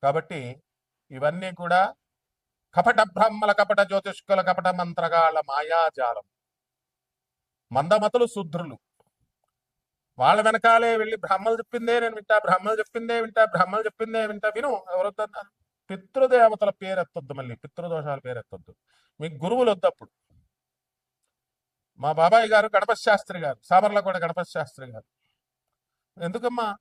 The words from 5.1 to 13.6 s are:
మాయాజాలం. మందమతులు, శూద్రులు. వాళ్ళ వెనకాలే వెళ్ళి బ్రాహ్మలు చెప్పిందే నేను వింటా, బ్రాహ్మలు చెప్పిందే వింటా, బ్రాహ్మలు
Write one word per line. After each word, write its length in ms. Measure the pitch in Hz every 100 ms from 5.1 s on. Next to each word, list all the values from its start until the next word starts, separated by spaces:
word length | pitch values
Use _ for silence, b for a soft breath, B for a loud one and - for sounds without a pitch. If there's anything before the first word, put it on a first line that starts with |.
| 165 165 160
మాయాజాలం. 840 | 147 139 156 165 165 - 127 113 - _ _ _ _ _ _ _ _ _ _ _ _ _ _
మందమతులు, 540 | 120 151 214 214 247 240
శూద్రులు. 540 | 208 175 160 170 123 _ _ _ _ _ _ _ _ _ _ _ _ _ -
వాళ్ళ 240 | 127 196
వెనకాలే 560 | 214 220 226 226 233 226
వెళ్ళి 200 | 220 220
బ్రాహ్మలు 400 | - 190 208 226
చెప్పిందే 420 | 226 240 233 240
నేను 160 | 233 220
వింటా, 220 | 202 214
బ్రాహ్మలు 420 | 208 185 202 220
చెప్పిందే 420 | 214 233 233 233
వింటా, 240 | 226 226 220
బ్రాహ్మలు 400 | 170